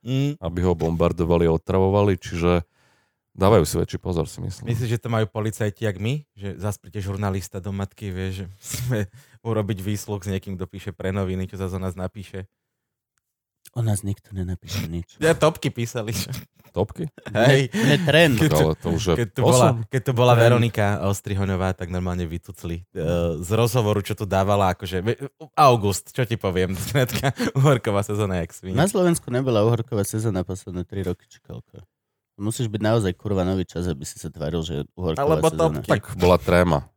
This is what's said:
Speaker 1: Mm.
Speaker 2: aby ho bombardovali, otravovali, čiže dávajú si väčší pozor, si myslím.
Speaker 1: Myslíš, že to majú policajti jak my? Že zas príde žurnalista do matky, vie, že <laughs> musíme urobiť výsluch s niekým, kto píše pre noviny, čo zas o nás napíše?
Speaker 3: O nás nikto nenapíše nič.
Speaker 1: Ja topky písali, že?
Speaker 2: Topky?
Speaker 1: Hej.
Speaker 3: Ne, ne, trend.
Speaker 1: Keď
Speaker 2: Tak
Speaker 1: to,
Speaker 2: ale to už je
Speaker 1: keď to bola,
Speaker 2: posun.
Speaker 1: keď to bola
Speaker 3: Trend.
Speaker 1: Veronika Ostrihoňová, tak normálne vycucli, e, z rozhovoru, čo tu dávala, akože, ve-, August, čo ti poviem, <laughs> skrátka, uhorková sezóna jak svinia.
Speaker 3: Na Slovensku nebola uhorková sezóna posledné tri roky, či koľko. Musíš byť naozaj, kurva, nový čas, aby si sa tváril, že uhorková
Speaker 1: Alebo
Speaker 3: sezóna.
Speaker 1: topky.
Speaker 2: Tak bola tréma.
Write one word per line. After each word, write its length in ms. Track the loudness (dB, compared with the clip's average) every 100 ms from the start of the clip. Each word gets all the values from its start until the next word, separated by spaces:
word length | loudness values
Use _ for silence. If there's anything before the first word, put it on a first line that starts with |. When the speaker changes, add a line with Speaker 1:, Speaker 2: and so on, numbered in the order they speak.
Speaker 1:
Mm. 340 | -2 -2 -2 -4
Speaker 2:
aby 220 | -6 0
ho 120 | 2
bombardovali, 720 | 2 0 2 2 2 2 4 4
otravovali, 640 | 2 0 2 4 4 2 0
čiže 520 | -4 0 2 2 0 _ _ _ _ _ _
dávajú 320 | 2 6 6
si 100 | 4 0
väčší 220 | -4 -4
pozor, 280 | -4 -2 -4
si 120 | -6
myslím. 300 | -10 -8 -6
Speaker 1:
Myslíš, 220 | -4 -2
že 100 | -4
to 80 | -2
majú 160 | -2 -2
policajti 560 | -4 -6 -4 -6 -2
jak 140 | -6 -4
my? 240 | -4 -4 -8
Že 160 | _ -12 -6
zas 180 | -6 -8
príde 240 | -10 -10
žurnalista 580 | -8 -4 -2 -4 -6 -12
do 140 | -8
matky, 340 | -6 -8 -10 -10
vie, 200 | -6 -6
že 140 | -8 -12
<laughs> 0 |
musíme 560 | -16 -12 -8 -4 -2 -4 -10 _ _
urobiť 380 | -4 -2 -2 -4
výsluch 400 | -4 -6 -6 -8
s 80 | -4
niekým, 260 | -6 -6
kto 120 | -10 -10
píše 260 | -10 -14
pre 180 | -8 -4
noviny, 380 | -2 -2 -4 -6
čo 80 | -6
zas 160 | -6
o 80 | -6
nás 160 | -6 -6
napíše? 480 | -10 -10 -14 -14 -16 _ _ _ _ _ _ _ _ _ _ _ -14
Speaker 3:
O 100 | -4
nás 200 | -2 -2
nikto 280 | -4 -8 _
nenapíše 560 | -8 -6 -6 -8 -8 -6
nič. 320 | -8 -10 _
Speaker 1:
Ja 160 | 0
topky 320 | 4 2 0 -6
písali, 440 | -4 -6 -6 -6
že? 180 | -6 -6 -10 -12 _ _
Speaker 2:
Topky? 400 | -4 -4 -4 -12 -10 -6
Speaker 1:
Hej. 420 | 2 6 6 2
Speaker 3:
Ne, 100 | 0 2
ne, 80 | 2
trend. 340 | 4 4 6 4
Speaker 1:
Keď 40 |
Speaker 2:
Tak 100 | 2
Speaker 1:
to, 60 | 4
Speaker 2:
ale 140 | 2 0
to 120 | -2
už 100 | -2
je 100 | 0 0
Speaker 1:
keď 120 | 0
to 120 | 0
bola, 140 | 4 6
Speaker 2:
posun. 100 | 6 2 -4
Speaker 1:
keď 120 | -4
to 120 | -2
bola 200 | 2 6
Speaker 3:
Trend. 100 | 8
Speaker 1:
Veronika 420 | 6 6 2 2 0 0
Ostrihoňová, 640 | -2 -2 -4 -4 -2 0 -2
tak 160 | -4 -6
normálne 340 | -4 -4 -4
vycucli, 580 | -4 -8 -12 -12 -8 -8
e, 180 | -10 -6 -2 0 0 -4
z 120 | -2
rozhovoru, 500 | 2 2 2 2 0
čo 140 | -2
tu 100 | -6
dávala, 460 | -2 0 2 4 2
akože, 260 | 0 -4 -4
ve-, 180 | -2 -4 -8 _ -10 6
August, 540 | 6 6 2 -2 -6
čo 120 | -4
ti 120 | -2 -2
poviem, 380 | 0 0 0 -2
<laughs> 0 |
skrátka, 500 | -2 0 0 0 -2 -2 -2
uhorková 500 | 2 4 4 2 -2
sezóna 360 | -2 -2 0 -2
jak 120 | -4
svinia. 220 | -10 -4 0
Speaker 3:
Na 100 | 0
Slovensku 400 | 2 2 2 -2
nebola 340 | -2 0 2
uhorková 380 | 4 2 -2 -4
sezóna 400 | -2 -2 -2 -2
posledné 400 | -4 -8 -10 -10
tri 180 | -8 -6
roky, 240 | -6 -6 _
či 120 | -20
koľko. 420 | _ -18 -16 -20 -20 _ _ _ _ _
Musíš 300 | -6 -4 -4
byť 140 | 0
naozaj, 260 | 2 2 0
kurva, 300 | -2 -2 0
nový 200 | 0 0
čas, 220 | -2 -4 -4
aby 160 | -4
si 160 | -8 -12
sa 80 | -14
tváril, 300 | -8 -4 -4
že 140 | -4 -6 -8
uhorková 260 | -6 -4 0 0
Speaker 1:
Alebo 140 | 2 2
Speaker 3:
sezóna. 120 | 2 0
Speaker 1:
topky. 160 | 0 -2
Speaker 2:
Tak 140 | -2 -2
bola 220 | 0 4 4
tréma. 420 | 4 4 4 2 -2